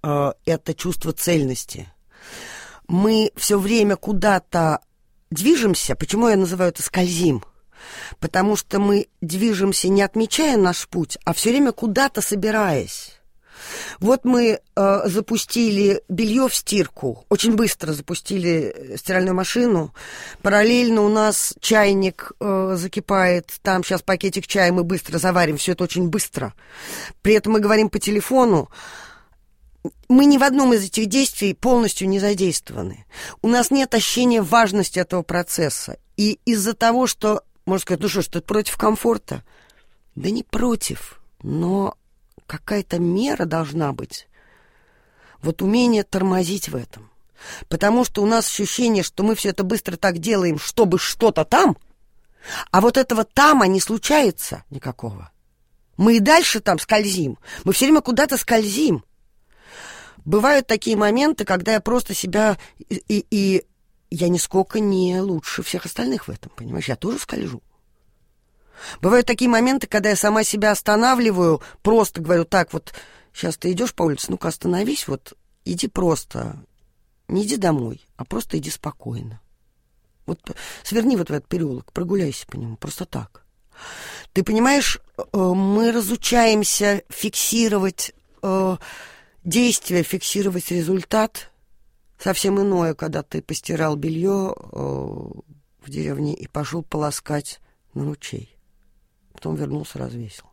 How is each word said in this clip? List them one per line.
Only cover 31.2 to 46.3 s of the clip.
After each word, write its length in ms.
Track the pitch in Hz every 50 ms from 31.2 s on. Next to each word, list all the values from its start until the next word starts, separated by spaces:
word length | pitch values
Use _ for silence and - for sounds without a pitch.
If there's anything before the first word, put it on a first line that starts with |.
| 277 - - - - 196 -
полностью 520 | _ - 247 254 240 226 202 - - 190
не 120 | 190 190 196
задействованы. 840 | 190 208 208 175 190 180 156 - _ - - - 90 90 - - - _ - - - - - -
У 60 | -
нас 240 | 226 240 247 240 -
нет 220 | 269 277 269 254 -
ощущения 460 | 226 190 - - 240 247 247 233 226 196
важности 560 | 147 185 175 220 196 185 208 180 - - 185
этого 240 | 180 _ - 180 165
процесса. 760 | - 175 175 175 - - - 160 143 - - - - - - _ _ _
И 240 | - 208 214 202 _ _
из-за 280 | - 233 214 190 220 220
того, 340 | - 233 226 233 254 254
что, 340 | 226 - - - 214 214 - _ _ _ _ _
можно 160 | - 190 185
сказать, 200 | - - 180 165
"Ну 60 | 190 202
что 120 | - 196
ж, 60 | -
ты 140 | - - 180
против 360 | - - 202 214 208 - -
комфорта?" 680 | - - 214 214 - - 233 233 214 - - 139 123 - - _ _ _ _ _ _ _ _ _ _ _ _ _
Да 140 | 143 135 185
не 140 | 214 240 -
против, 760 | _ - - - 247 233 - - - - - - - - - - - _ _ -
но 520 | 147 139 156 170 175 190 196 196 196 - _ _ _ _ _ _ _ _ - _
какая-то 500 | - - - - - 214 208 190 - -
мера 460 | 170 175 170 175 196 240 285 - - 185
должна 460 | 165 160 165 160 143 143 170 156 139
быть. 360 | 131 117 123 - - - - _ _ _ _ _ _ _ _ _ _ _ _ _ _ _ _ _ _ _ _ - - _
Вот 200 | - 156 165 -
умение 420 | 190 190 214 240 247 240 233 214 202
тормозить 680 | _ - 190 185 190